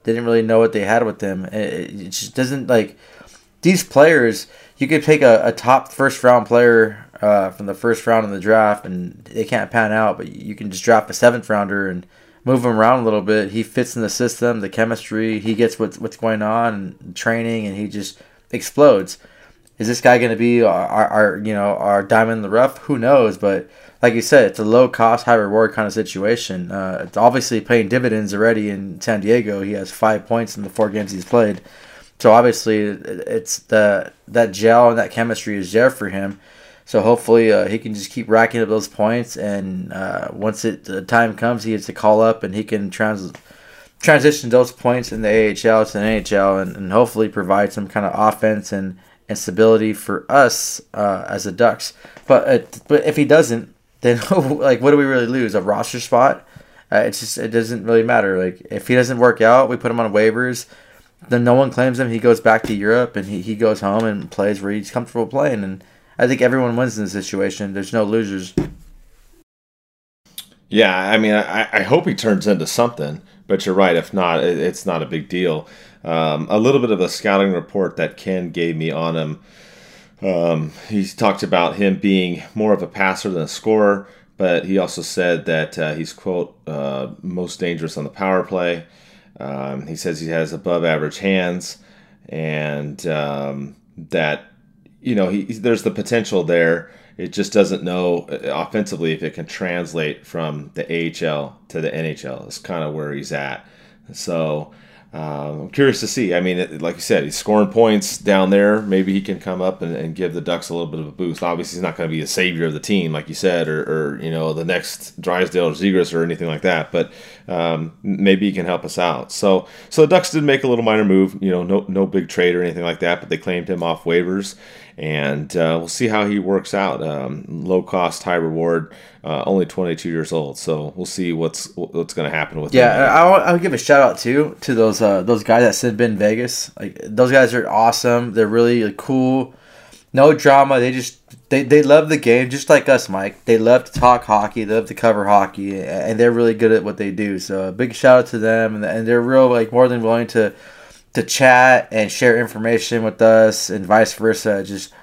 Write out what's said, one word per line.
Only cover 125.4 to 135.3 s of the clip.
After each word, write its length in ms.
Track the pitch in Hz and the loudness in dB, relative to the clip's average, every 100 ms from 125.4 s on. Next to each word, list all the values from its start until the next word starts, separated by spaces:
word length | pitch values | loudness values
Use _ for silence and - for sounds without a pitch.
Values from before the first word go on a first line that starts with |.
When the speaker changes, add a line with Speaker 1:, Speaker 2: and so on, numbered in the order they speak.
| 73 87 | -4 -2
Speaker 2:
uh, 220 | 82 82 | 0 0
we'll 120 | 82 | -4
see 180 | - 110 | -4 -2
how 180 | 107 101 | 0 0
he 140 | 104 | -2
works 340 | 90 98 - | -2 -2 -2
out. 300 | 101 98 65 | -2 -2 -4
Um, 420 | 78 73 65 73 - | -6 -6 -8 -12 -12
low 360 | 82 82 92 | -10 -2 -2
cost, 400 | 92 92 85 - | 0 -2 -2 -4
high 120 | 95 85 | -4 -2
reward. 580 | 82 80 85 85 78 - - _ | -2 -2 0 -2 -4 -14 -20 _
Uh, 200 | 78 73 - | -8 -4 -2
only 200 | 95 82 | -2 -2
twenty-two 440 | - 87 80 85 | -4 -6 -6 -6
years 220 | 82 78 | -6 -4
old, 260 | 82 71 67 | -4 -6 -8
so 360 | - 78 76 90 | -6 -6 -6 -10
we'll 100 | 90 | -10
see 280 | - 87 | -6 -4
what's, 420 | 82 80 - - - | -2 -4 -6 -12 -10
what's 380 | 87 82 82 | -8 -6 -6
gonna 160 | - 73 | -6 -4
happen 320 | 78 76 78 | -4 -6 -8
with 120 | 76 | 0
Speaker 1:
Yeah, 220 | 127 120 104 | 4 6 4
Speaker 2:
him. 60 | |
Speaker 1:
I, 20 | 131 | 4
I'll, 380 | 143 175 190 | 6 6 6
I'll 160 | - 175 | 4 0
give 140 | 175 | 0
a 40 | 123 | -2
shout 240 | - 139 | 4 6
out 160 | 123 - | 6 2
too 380 | 120 139 151 - | -2 0 -2 -4
to 120 | - | -2
those, 280 | 117 110 101 | 2 2 2
uh, 200 | 107 95 | 2 2
those 220 | 95 | 0